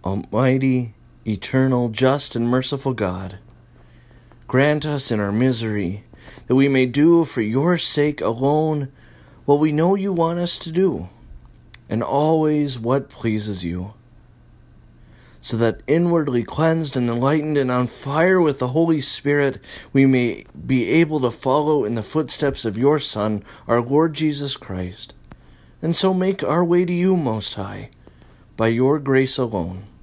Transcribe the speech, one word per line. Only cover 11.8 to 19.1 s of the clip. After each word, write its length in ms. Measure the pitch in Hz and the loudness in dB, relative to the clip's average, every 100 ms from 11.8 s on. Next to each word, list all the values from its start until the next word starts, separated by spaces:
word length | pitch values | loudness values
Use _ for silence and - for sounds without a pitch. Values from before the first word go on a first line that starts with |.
| - | -6
and 140 | 113 | -4
always 760 | 113 139 156 160 156 151 143 127 | 0 0 2 2 2 0 -2 -4
what 300 | 113 135 - | -2 -2 -2
pleases 560 | - 113 107 104 95 | -6 -2 -2 -4 -6
you, 280 | 87 87 98 - _ - - _ - - - - - - - - - - | -6 -6 -8 -14 _ -20 -20 _ -20 -20 -20 -20 -20 -20 -20 -20 -20 -12
so 160 | - 113 | -6 0
that 240 | 117 - - | 0 0 0
inwardly 560 | 160 175 170 139 123 | 0 2 0 0 -2
cleansed 540 | 113 - 160 165 151 135 | -2 0 0 0 -2 -2
and 120 | 120 | -2
enlightened 480 | 120 135 156 151 147 | 0 0 0 0 0
and 140 | 127 | 0
on 160 | 127 123 | 0 -2
fire 540 | - 139 147 180 185 | -4 -4 0 2 4
with 180 | 160 135 | 2 0
the 100 | 123 | -2
Holy 320 | 143 165 156 | 0 2 0
Spirit, 580 | - | -2